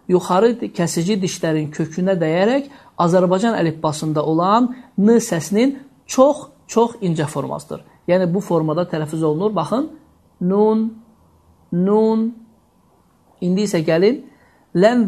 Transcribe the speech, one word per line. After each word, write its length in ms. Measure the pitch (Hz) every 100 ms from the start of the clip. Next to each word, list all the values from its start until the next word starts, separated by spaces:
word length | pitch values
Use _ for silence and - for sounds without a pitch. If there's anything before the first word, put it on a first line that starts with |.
| -
yuxarı 640 | 180 175 180 226 233 208
kəsici 480 | - 165 175 170 214
dişlərin 500 | 180 - 165 156 151
kökünə 460 | 151 156 185 185 185
dəyərək 500 | 160 165 208 277 277 - -
Azərbaycan 640 | - 170 185 180 185 226 202
əlifbasında 640 | 165 151 156 151 156 151
olan 480 | 147 160 185 220 247 - -
N 260 | - 202 233
səsinin 560 | 226 170 - 202 269 277 - _
çox, 440 | - - 277 285 - _ -
çox 280 | 226 233 -
incə 260 | 180 160 143
formasıdır. 560 | 139 135 147 - - - _
Yəni, 300 | - 185 180
bu 60 | 190
formada 480 | 196 170 156 175 175
tələffüz 360 | 160 151 160
olunur. 320 | 160 151 208 190
Baxın, 360 | 151 226 311 - _ _ _ -
nun, 520 | 180 202 214 220 220 - - _ _ _ _ _ -
nun. 640 | 170 185 214 220 220 226 233 - _ _ _ _ _ _ _ _ -
İndi 200 | 180 185 208
isə 160 | 170
gəlin, 400 | 160 165 202 285 - _ _ _ _ 175
ləm 280 | 208 247